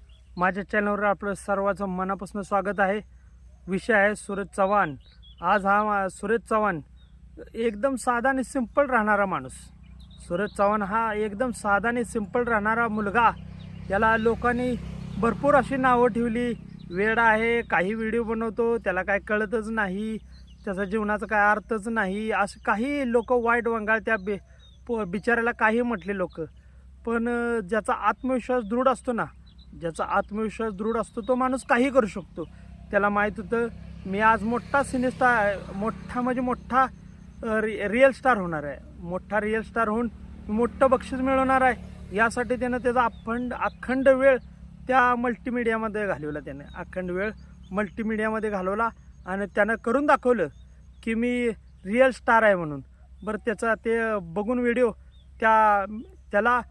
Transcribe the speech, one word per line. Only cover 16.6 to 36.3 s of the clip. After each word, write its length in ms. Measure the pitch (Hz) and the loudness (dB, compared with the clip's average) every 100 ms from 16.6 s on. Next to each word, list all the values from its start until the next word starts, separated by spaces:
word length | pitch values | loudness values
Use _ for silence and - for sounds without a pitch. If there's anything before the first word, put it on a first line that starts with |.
| - - - | -10 -18 -10
वेडा 340 | 180 214 226 | -2 0 4
आहे, 380 | 233 220 233 233 | 6 6 4 0
काही 320 | - 190 185 | 0 0 0
व्हिडिओ 300 | 220 220 226 | -2 -2 -2
बनवतो, 540 | 220 226 226 220 233 233 | -2 -2 -4 -2 0 0
त्याला 260 | 202 185 | -2 -2
काय 160 | 190 202 | 0 -2
कळतच 500 | - 214 214 226 214 | 0 -2 -2 -4 -4
नाही, 480 | 226 196 190 220 220 - - - - 214 | -2 -2 -2 -6 -8 -12 -20 -20 -14 -8
त्याचा 180 | 185 | -4
जीवनाचा 420 | 196 220 208 208 202 | -2 -2 -2 -4 -2
काय 260 | 214 208 | 2 4
अर्थच 360 | 214 - 220 214 | 4 0 -6 -2
नाही, 440 | 226 190 202 220 | -2 -2 -2 -2
असं 320 | 196 202 - - | 0 -2 -2 -2
काही 460 | 208 262 285 254 | 0 0 -2 0
लोकं 320 | 233 226 247 | 0 2 0
वाईट 240 | 233 240 233 | 2 0 0
वंगाळ 320 | 226 208 220 | -2 0 0
त्या 180 | 202 220 | 0 -2
बि-, 200 | 185 196 - - - - - | -2 -6 -8 -20 -20 -18 -6
पो-, 180 | 233 190 | -4 -4
बिचाऱ्याला 460 | 190 233 233 233 | -4 0 2 0
काही 300 | 233 220 226 | 2 2 2
म्हटले 360 | 240 214 175 202 | 0 -4 -4 -4
लोकं. 260 | 175 - 156 - - - - - - | -4 -6 -12 -12 -20 -20 -20 -12 -4
पण, 240 | 233 233 | -2 0
अ, 300 | 240 233 233 | -2 -2 -2
ज्याचा 340 | 180 220 226 | -2 -2 0
आत्मविश्वास 680 | 240 202 220 254 254 - 254 | 0 0 0 0 -2 0 -2
दृढ 240 | 202 240 262 | 0 2 2
असतो 260 | 254 - | 2 -2
ना, 120 | 226 156 - - - - 143 | -4 -4 -8 -20 -20 -20 -10
ज्याचा 240 | 165 160 | -8 -6
आत्मविश्वास 720 | 190 190 196 208 220 - 220 | -2 0 0 -4 -4 -4 -6
दृढ 240 | 185 226 226 | -4 -4 -4
असतो 240 | 202 233 | -4 -8
तो 140 | 208 247 | -2 0
माणूस 280 | 254 262 | 0 -2
काही 260 | - 240 269 | 2 2 4
करू 160 | 262 214 | 2 2
शकतो. 380 | 202 156 - 156 - - - - | -4 -12 -12 -12 -12 -20 -18 -2
त्याला 180 | 202 208 | 2 2
माहीत 220 | 208 208 214 | 2 -2 -4
होतं 300 | 180 233 233 - - - 190 | -4 -2 -2 -6 -16 -12 -6
मी 140 | 196 | 2
आज 240 | 220 220 | 4 4
मोठा 400 | 214 240 - 277 | 2 -4 0 0
सिनेस्टार, 720 | 262 254 254 - 254 233 202 185 - 196 | 0 0 -2 2 2 4 2 -2 -6 -6
मोठा 460 | 220 202 - 247 | -4 -6 -8 -4
म्हणजे 200 | 247 | -2